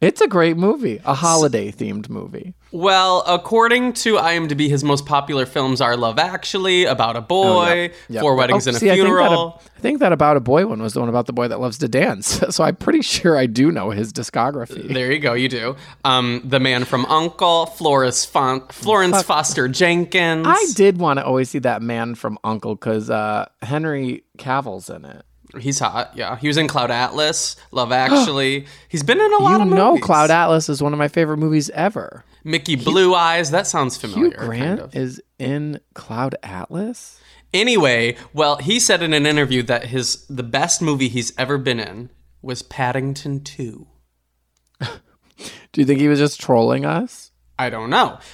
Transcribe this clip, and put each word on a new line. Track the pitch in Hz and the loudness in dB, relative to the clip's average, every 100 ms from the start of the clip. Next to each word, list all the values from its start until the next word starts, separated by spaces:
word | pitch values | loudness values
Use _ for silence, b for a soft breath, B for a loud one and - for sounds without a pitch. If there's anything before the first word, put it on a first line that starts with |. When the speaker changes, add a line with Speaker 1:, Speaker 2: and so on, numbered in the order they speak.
Speaker 1:
It's | 175 - | 0 2
a | 381 | 2
great | 185 165 165 | 4 2 2
movie, | 196 294 180 107 | 0 0 -2 -4
a | - | -4
holiday-themed | 139 165 160 151 117 101 - 107 101 104 | 0 2 4 4 0 -4 -6 -8 -8 -10
movie. | 104 92 - 180 - _ | -12 -12 -14 -16 -18 _
Speaker 2:
Well, | 170 190 190 185 180 - | -2 2 4 4 2 2
according | 175 - 226 226 247 247 | -2 0 2 4 2 0
to | 233 226 208 | -2 0 2
I | 165 | 2
M | 170 160 | 0 -2
D | |
B, | 147 151 | 0 0
his | 143 | 0
most | 147 143 | 0 0
popular | 143 143 147 143 | 0 -2 0 -2
films | 123 151 135 131 | -2 -2 0 2
are | 123 | 2
Love | 120 117 113 | 2 0 0
Actually, | 175 185 - 196 185 180 180 | -2 -4 -6 -4 2 2 2
About | 123 113 117 | 2 0 -2
a | |
Boy, | 113 185 190 180 175 | -2 2 4 4 4
Speaker 1:
Oh, | |
yep, | 175 175 - B | 0 -2 -8 B
yep. | 113 | -2
Speaker 2:
Four | 147 131 | 2 2
Weddings | 123 - 131 | 2 2 0
Speaker 1:
Oh, | |
Speaker 2:
and | 117 | 2
a | |
Speaker 1:
see, | 196 | 4
I | |
think | 185 | 4
that | 196 | 4
Speaker 2:
Funeral. | 185 170 170 170 - | 4 4 2 -2 -8
Speaker 1:
a-, | - - | -20 -6
I | |
think | 233 285 | -4 0
that | 202 | 2
About | 151 147 143 | 4 4 4
a | |
Boy | 117 151 208 | 2 2 2
one | 214 | -4
was | 110 | -6
the | 131 | -4
one | 120 | -2
about | 120 120 | -2 -2
the | |
boy | 123 120 | -2 -4
that | 113 | -4
loves | 127 117 | -6 -4
to | 113 | -2
dance. | 127 175 117 - - - | 0 0 -2 -4 -2 -2
<laughs> | |
So | 180 | 0
I'm | 151 180 | 0 -2
pretty | - 320 | 0 0
sure | - - 175 147 | 0 0 2 2
I | |
do | 127 113 147 | 2 2 2
know | 151 95 | 2 -4
his | 104 113 | -4 -6
discography. | 160 110 131 123 147 117 - - | -8 -6 -2 -2 -4 -10 -10 -6
Speaker 2:
There | 131 127 | -4 -2
you | 151 | 0
go, | 139 | 0
you | 120 131 | 0 -2
do. | 120 117 143 B B 139 | -2 -6 -8 B B 0
Um, | 127 123 120 135 | 2 0 -4 -2
The | 135 | 0
Man | 131 123 123 | 2 0 0
from | 127 | -2
U | 131 | 2
N | 156 165 | 2 0
C | - | 0
L | 175 165 165 | 2 2 0
E, | - | -2
Florence | 160 139 127 - | 2 4 2 0
Fon-, | - 160 131 131 - | -2 0 0 -2 -6
Florence | - 208 208 185 190 | -6 0 2 4 2
Speaker 1:
Fuck. | 180 | 2
Speaker 2:
Foster | 156 - - 127 | 0 0 -2 -2
Jenkins. | 127 175 175 175 185 170 160 165 | 2 2 2 0 0 0 0 2
Speaker 1:
I | 381 370 | 2 2
did | 208 196 175 | 4 4 4
wanna | 165 139 | 0 0
always | 135 131 131 | 0 0 -2
see | 143 | -2
that | 123 107 | -2 -2
Man | 117 117 117 | -4 -4 -6
from | 113 117 107 | -6 -8 -6
U | 110 | -6
N | 110 | -6
C | 113 | -6
L | |
E | 104 | -6
'cause, | 117 110 113 | -4 -4 -2
uh, | 110 107 107 - _ | -4 -2 -4 -6 _
Henry | 120 151 160 143 127 123 _ - | -6 -4 -4 -4 -6 -8 _ -12
Cavill's | 135 135 131 95 - | -6 -4 -4 -10 -14
in | 85 | -16
it. | 71 - _ _ _ 131 | -18 -20 _ _ _ -10
Speaker 2:
He's | 123 139 | -6 -2
hot, | 110 113 - | -2 -4 -6
yeah. | 127 98 117 | -8 -8 -6
He | 147 | -2
was | 147 | 0
in | 151 | 0
Cloud | 143 120 | 0 0
Atlas, | 120 127 143 151 - - - b | 0 -2 0 -2 -2 -6 -10 b
Love | 127 120 | -4 0
Speaker 1:
<gasps> | 127 | 2
Speaker 2:
Actually. | 135 277 226 139 135 139 139 B B | 4 2 2 0 -2 -2 -8 B B
He's | 160 | -4
been | 143 359 | 0 2
in | 427 | 4
a | 415 | 4
lot | 392 381 | 4 4
Speaker 1:
You | |
Speaker 2:
of | 403 | 4
Speaker 1:
know | 381 392 | 4 4
Speaker 2:
movies. | 330 190 | 4 4
Speaker 1:
Cloud | 156 156 | 4 4
Atlas | 165 170 160 156 | 4 4 2 0
is | 139 | -2
one | 143 | -2
of | 147 | 0
my | 147 | 0
favorite | 170 156 151 | 0 0 0
movies | 156 156 139 | 2 0 0
ever. | - 202 135 - - _ b | -2 -4 -4 -10 -14 _ b
Speaker 2:
Mickey | 156 160 - 135 | -6 -4 -2 -2
Speaker 1:
Hugh | |
Speaker 2:
Blue | 151 175 180 | 2 4 6
Eyes, | 180 165 170 147 | 4 2 2 0
that | 170 196 | -2 0
sounds | 165 131 - | 0 -2 -4
familiar, | 107 147 339 | -6 0 0
Speaker 1:
Hugh | - 117 | 0 -6
Grant | 117 147 208 | -4 -4 -4
Speaker 2:
kind | |
of. | - 135 | -6 -8
Speaker 1:
is | 127 131 - - | -8 -10 -18 -10
in | 131 147 151 143 _ | -6 -6 -6 -10 _
Cloud | - - 113 131 - | -20 -12 -6 -6 -6
Atlas? | - 92 - 170 214 240 - - b b b | -12 -14 -10 -8 -8 -10 -18 -20 b b b
Speaker 2:
Anyway, | 180 240 226 139 117 117 - B | 0 2 4 4 4 0 -4 B
well, | 143 147 143 | 0 0 0
he | 139 233 | -2 0
said | - 180 | 2 2
in | 165 | 2
an | 151 147 | 2 2
interview | 151 135 127 | 2 2 0
that | 117 117 113 | 0 -2 -2
his, | 127 117 - - | -4 -4 -6 -8
the | 131 | -10
best | 120 135 170 - | -4 -2 -2 -2
movie | 160 139 127 | -2 0 -2
he's | 120 113 - | -2 -6 -4
ever | 131 143 | -4 -2
been | 127 117 | -2 -4
in | 104 101 123 _ _ _ | -6 -12 -18 _ _ _
was | 131 123 | -12 -12
Paddington | - - 127 135 135 139 143 139 | -10 -6 -4 -2 -4 -6 -8 -8
Two. | 143 - 120 - - _ _ _ _ _ | -10 -12 -12 -12 -20 _ _ _ _ _
Speaker 1:
<laughs> | _ _ _ - | _ _ _ -14
Do | - - _ _ _ - - - _ - | -12 -14 _ _ _ -20 -20 -20 _ 0
you | |
think | 135 139 | 2 2
he | 147 | 2
was | 143 | 2
just | 147 - | 0 -2
trolling | - 120 117 131 | 0 2 2 0
us? | 147 160 247 - - _ _ - | -2 -4 -6 -12 -20 _ _ -8
Speaker 2:
I | 123 | -6
don't | 113 113 | -6 -2
know. | 208 175 - B | 0 0 -4 B